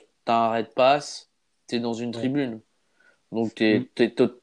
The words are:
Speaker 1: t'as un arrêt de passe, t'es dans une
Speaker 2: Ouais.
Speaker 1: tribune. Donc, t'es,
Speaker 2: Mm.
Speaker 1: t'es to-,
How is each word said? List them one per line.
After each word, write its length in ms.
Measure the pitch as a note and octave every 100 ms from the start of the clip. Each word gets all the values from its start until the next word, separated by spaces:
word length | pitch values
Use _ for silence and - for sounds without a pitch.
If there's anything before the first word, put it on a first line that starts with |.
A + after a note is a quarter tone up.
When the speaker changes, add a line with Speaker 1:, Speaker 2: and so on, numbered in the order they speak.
| _ _
Speaker 1:
t'as 100 | -
un 140 | A#2 A2+
arrêt 160 | A2+
de 40 | A2
passe, 600 | - B2+ D3 - - - _ _ _ -
t'es 100 | A#2+
dans 160 | A#2
une 160 | A2+ A#2+
Speaker 2:
Ouais. 60 | A#2
Speaker 1:
tribune. 420 | C3 C#3+ C3 A2 - _ _ _ _ _ _
Donc, 240 | A2 A2+
t'es, 240 | - A2 A2
Speaker 2:
Mm. 80 | B2+
Speaker 1:
t'es 180 | - A#2+
to-, 140 | - A#2+ -